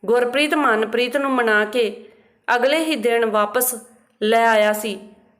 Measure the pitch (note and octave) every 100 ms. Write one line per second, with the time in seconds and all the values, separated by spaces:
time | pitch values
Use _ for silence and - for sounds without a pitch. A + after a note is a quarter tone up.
0 | G3+ A#3+ B3 B3+ D4+ D#4 C#4+ A3 A3 A#3
1 | B3 C4 C#4 C4 A3+ G#3+ G#3+ B3 A3 G3+
2 | - _ _ _ - A#3+ B3+ D4+ D#4+ D4
3 | A3+ A#3 A3+ G#3 G#3 B3 A#3+ A3+ - _
4 | _ _ G#3+ A3+ A3+ A3 G#3 G#3+ A3+ G3
5 | - - _ _